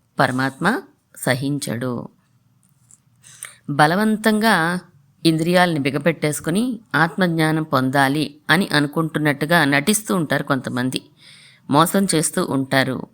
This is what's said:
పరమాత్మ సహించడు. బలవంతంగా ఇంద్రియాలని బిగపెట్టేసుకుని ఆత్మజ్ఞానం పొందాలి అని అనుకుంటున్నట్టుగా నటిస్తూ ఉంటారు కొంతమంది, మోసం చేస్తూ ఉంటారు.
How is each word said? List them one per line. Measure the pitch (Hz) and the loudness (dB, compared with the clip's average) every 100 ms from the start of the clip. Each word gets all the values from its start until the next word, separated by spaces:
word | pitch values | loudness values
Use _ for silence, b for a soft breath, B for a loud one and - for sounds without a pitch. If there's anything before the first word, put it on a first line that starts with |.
| _ - | _ -2
పరమాత్మ | 139 127 135 135 165 294 - _ _ - | 0 0 -4 -2 -2 -2 -6 _ _ -8
సహించడు. | - 123 139 143 - 117 127 117 - _ _ _ _ _ _ _ _ _ _ _ B B B B B | -4 -2 -2 -6 -6 -6 -6 -8 -10 _ _ _ _ _ _ _ _ _ _ _ B B B B B
బలవంతంగా | 143 151 180 214 214 220 214 226 190 160 180 - _ _ _ 160 | 2 4 4 2 0 0 2 2 2 0 -2 -8 _ _ _ 0
ఇంద్రియాలని | 160 165 180 180 160 | 2 2 4 4 2
బిగపెట్టేసుకుని | 139 139 156 156 151 147 - 180 254 226 - | -2 -2 -2 0 -2 -4 -2 -2 -2 -6 -4
ఆత్మజ్ఞానం | 147 165 196 180 160 156 156 | 0 0 2 0 2 2 0
పొందాలి | 156 135 131 139 135 147 143 - - | 0 0 0 2 2 2 -4 -6 0
అని | 160 196 | 0 2
అనుకుంటున్నట్టుగా | 147 143 165 160 156 151 139 156 170 | 0 0 -2 -4 -2 -2 -2 0 2
నటిస్తూ | 139 143 143 214 - 196 | 2 2 2 -2 -2 -4
ఉంటారు | 147 139 | -2 -2
కొంతమంది, | 143 135 123 123 127 135 - _ B B B B B | -2 -4 -4 -4 -4 -4 -10 _ B B B B B
మోసం | 139 170 196 196 | 2 2 2 0
చేస్తూ | 160 - - | 0 -2 -2
ఉంటారు. | 175 135 131 135 131 123 - | -4 -4 -2 0 0 -4 -10